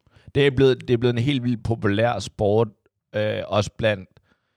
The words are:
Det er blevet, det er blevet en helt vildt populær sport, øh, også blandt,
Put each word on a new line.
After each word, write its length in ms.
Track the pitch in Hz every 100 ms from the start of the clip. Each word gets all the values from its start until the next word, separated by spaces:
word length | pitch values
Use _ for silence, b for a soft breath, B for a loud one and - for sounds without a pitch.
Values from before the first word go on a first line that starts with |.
| _ b b 139
Det 120 | 143
er 40 |
blevet, 360 | 131 135 123 -
det 60 |
er 40 | 120
blevet 160 | 123
en 100 | 120
helt 200 | 123 139
vildt 200 | 123 117
populær 560 | - 110 104 101 117 110
sport, 480 | - - 104 107 113 - _ _ _ 107
øh, 240 | 107 104 -
også 220 | 101 104 -
blandt, 320 | 113 101 90 _ _ _ _